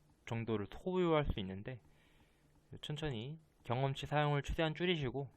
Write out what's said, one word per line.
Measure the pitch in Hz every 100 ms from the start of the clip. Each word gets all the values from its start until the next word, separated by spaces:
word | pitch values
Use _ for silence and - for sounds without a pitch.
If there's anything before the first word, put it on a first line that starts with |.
| _ _
정도를 | - 113 113 110 101
소요할 | - 185 185 175 156 143
수 | -
있는데 | 98 190 107 127 - - _ _ _ _ _ _ _ 110
천천히 | - 151 156 120 120 160 - _
경험치 | - 120 139 139 -
사용을 | 147 147 143
최대한 | - - 160
줄이시고 | 156 175 170 131 123 139